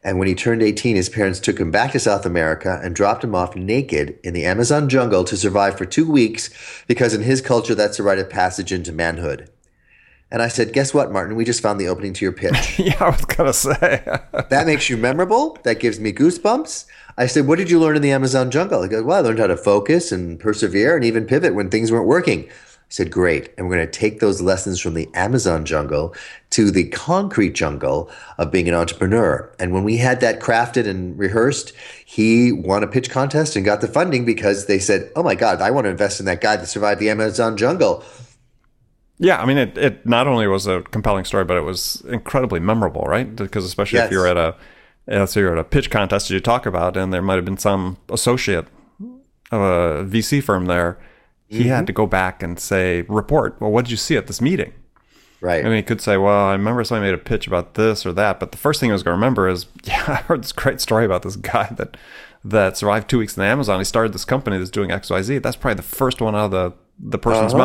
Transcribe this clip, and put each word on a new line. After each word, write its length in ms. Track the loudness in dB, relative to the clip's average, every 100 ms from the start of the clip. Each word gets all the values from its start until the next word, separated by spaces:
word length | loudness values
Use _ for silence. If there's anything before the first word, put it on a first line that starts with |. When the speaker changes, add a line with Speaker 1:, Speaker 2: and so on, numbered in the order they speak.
Speaker 1:
And 160 | -4 -2
when 100 | 0
he 60 |
turned 280 | 0 0 2
eighteen, 340 | 2 2 0 0
his 140 | 0
parents 280 | 0 0 0
took 220 | -2 -2
him 100 | 0
back 220 | 0 0
to 60 | 0
South 240 | 0 0
America 560 | 0 0 0 0 -2 -4
and 120 | -6 0
dropped 260 | 2 2
him 100 | -2
off 200 | -2 -2 -4
naked 640 | -2 -2 0 -2 -2 -6
in 80 | -8
the 140 | -4 -2
Amazon 420 | 0 2 2 4
jungle 340 | 2 4 2
to 120 | 0 0
survive 400 | 0 2 2 0
for 80 |
two 260 | -4 0 4
weeks 380 | 4 2 0 -10 -14 -18 -18 -4
because 260 | 0 2
in 80 | 2
his 200 | 0 0
culture, 320 | 2 0 2
that's 240 | 0 0 0
a 40 |
rite 160 | 0 0
of 120 | -2
passage 420 | -2 -2 -2 -6
into 180 | -6 -6
manhood. 580 | -4 -2 -2 -6 -8 -12 _ _ _ _ _ _ _ _
And 120 | -2
I 60 | -2
said, 240 | 0 0
"Guess 180 | 0 2
what, 180 | 2 0
Martin? 260 | -2 -4 -2
We 80 | -2
just 160 | 0
found 180 | 0 -2
the 80 | -2
opening 240 | -4 -6
to 120 | -4
your 80 | -4
pitch." 460 | -2 0 0 -2 -2
Speaker 2:
<laughs> 0 |
Yeah, 180 | 0 2
I 80 | 2
was 160 | 2
gonna 280 | 0 2 2
say. 500 | 2 0 0 2 0
<laughs> 460 | -2 -6 -4 -6 0
Speaker 1:
"That 160 | 2 2
makes 220 | 0 0
you 60 | 0
memorable? 580 | 0 0 2 2 0 -2
That 160 | -2 0
gives 180 | 0 -2
me 140 | -4
goosebumps." 720 | 2 0 2 0 0 -2 -10 -14 -20 -18 -2
I 100 | 0
said, 200 | 2 2
"What 120 | 2
did 120 | 4
you 100 | 4
learn 160 | 6 4
in 60 |
the 100 | 4
Amazon 380 | 2 2 2 2
jungle?" 320 | 0 0 0
He 60 | 0
goes, 120 | -2
"Well, 120 | 2 2
I 40 |
learned 180 | 2 2
how 60 | 2
to 100 | 2
focus 560 | 4 2 4 2 2
and 260 | -4 -4 -4
persevere 560 | -4 0 0 2 4
and 100 | 4
even 200 | 2 0 2
pivot 280 | 2 2
when 160 | 0 0
things 200 | 0 2
weren't 160 | 2 4
working." 380 | 4 2 -2
I 460 | -4 -20 -20 _ _
said, 200 | -6 -4
"Great. 440 | 2 2 2 -4 -8
And 100 | -4
we're 80 | -2
gonna 100 | -2
take 300 | -2 -2 2
those 220 | 0 2
lessons 380 | 0 0 -2 -4
from 120 | -4
the 160 | -4 -6
Amazon 500 | -2 0 0 2 -2
jungle 500 | -2 -4 -2 -4 -4 -8 -20 -20 _
to 200 | 2 2
the 140 | 2 0
concrete 640 | -4 0 0 0 0 0
jungle 560 | 0 -4 -2 -2 -2 -4 -14 -18 -6
of 140 | 0
being 180 | 0 2
an 60 |
entrepreneur." 760 | 0 0 -2 0 2 2 0 -6 _
And 140 | -4
when 100 | -2
we 120 | 0 0
had 240 | 2 2
that 200 | 2 0
crafted 460 | 0 0 2 0 -2
and 320 | -4 -8 -4
rehearsed, 540 | -2 2 2 0 -8 -18 -20 -20
he 480 | -12 0 4 6 4
won 300 | 2 0 0
a 40 | 0
pitch 220 | -2 -2
contest 480 | -2 0 0 0 0
and 80 |
got 160 | 0 0
the 80 | 0
funding 380 | 0 0 0 0
because 400 | 0 2 0 0
they 120 | 0
said, 320 | 2 0 0 -2
"Oh 60 |
my 120 | 0
God, 280 | 2 2 2
I 80 | 2
wanna 180 | 2 0
invest 320 | 0 -2 -2
in 60 | -4
that 160 | 0
guy 140 | 0 0
that 100 | -4
survived 340 | -2 -2 0
the 80 | 0
Amazon 480 | 0 -2 0 -2 0
jungle." 480 | 0 2 2 0 -6 -20 -20 _ _ _ _ _ _ _ _ _
Speaker 2:
Yeah, 200 | 2 4
I 40 | 2
mean, 120 | 2
it, 180 | 0 2
it 300 | 0 0 0
not 220 | 2 4
only 180 | 2 2
was 200 | 2 0
a 140 | -2 -2
compelling 320 | -4 0 -2
story, 200 | 0 -2
but 120 | 0 0
it 60 |
was 400 | 0 -6 -6 -8 -8
incredibly 520 | -8 -4 -2 0 -2
memorable, 420 | 0 0 0 -2
right? 320 | -2 -2 -2
Because 300 | -8 -6 -6
especially 340 | -6 -4 0 0
if 60 |
Speaker 1:
Yes. 80 | 2
Speaker 2:
you're 160 | 2 2
at 80 | 2
a, 180 | 0 -2 -18 -20 _ _ -4
let's 240 | 0 0
say 80 | 2
you're 120 | 2
at 60 | 2
a 60 |
pitch 260 | 0 0 0
contest, 360 | -2 0 0 0
as 40 |
you 100 | -2
talk 260 | 0 0 0
about, 300 | -2 -2 -2
and 160 | -2
there 80 | -2
might 120 | 0
have 100 | 0
been 120 | 0 -2
some 380 | 0 0 -2 -8 -8
associate 560 | -2 0 0 0 -2 -4 _ _ _ -18 -18 _ _ _
of 100 | -2
a 440 | 2 2 2 -2
V 180 | -2 -2
C 180 | 0 -2
firm 260 | 0 0 0
there, 320 | 0 0 -4 -16 _ _ _ _
he 160 | -2
had 140 | 0 0
Speaker 1:
Mm-hmm. 60 | -2
Speaker 2:
to 60 |
go 120 | -2 0
back 360 | 0 -2 -4
and 180 | -8 -8
say, 420 | -2 0 0 -2 -2
"Report, 480 | -4 0 0 0 -4
well, 100 | 0
what 140 | 0 0
did 40 |
you 60 | -4
see 200 | -2 -2
at 100 | -2
this 120 | -2
meeting?" 320 | 0 0 -4 -10 -20 _ _ _ _ _
Speaker 1:
Right. 240 | -2 0
Speaker 2:
And 100 | 2
he 80 | 0
could 180 | 0 -4
say, 160 | 0 2
"Well, 300 | 4 4 4
I 60 |
remember 320 | 2 0 -2
somebody 220 | -2 -2 0
made 40 |
a 40 | -2
pitch 280 | -2 -4 -2
about 260 | -4 -2
this 300 | 0 2 2 -4
or 60 |
that," 260 | 0 0 0
but 140 | -6
the 60 | -4
first 200 | -2 0
thing 120 | 0
he 20 |
was 100 | 0
gonna 140 | 0 0
remember 320 | 2 2 2
is, 180 | 0 -6
<laughs> 80 | -16
"Yeah, 200 | -6 -4 -2
I 80 | -6
heard 280 | -2 -4
this 80 | -4
great 280 | -4 -2 -2
story 240 | 0 2 2
about 160 | 0
this 120 | -4 -10
guy 360 | -4 -2 -2 -6
that, 200 | -10 -10 -20 -20 -20 _
that 320 | -2 2 2 0
survived 320 | 0 0 0
two 80 | -2
weeks 180 | -2 -2
in 40 |
the 80 | 0
Amazon. 320 | 0 0 0
He 40 |
started 280 | 0 0 0
this 120 | -2 -2
company 320 | -2 0 -4
that's 120 | -4
doing 220 | -4 -2
X, 180 | -4 -4
Y, 120 | -4
Z." 160 | -2 -2
That's 180 | -4 -4
probably 200 | -4 -4
the 60 |
first 380 | -6 -2 -2 0
one 140 | -2 0
out 100 | 0
of 40 |
the, 220 | 0 -2 -6 _ _
the 180 | -8 -4
person's 360 | 2 2 4
Speaker 1:
Uh-huh. 80 | 4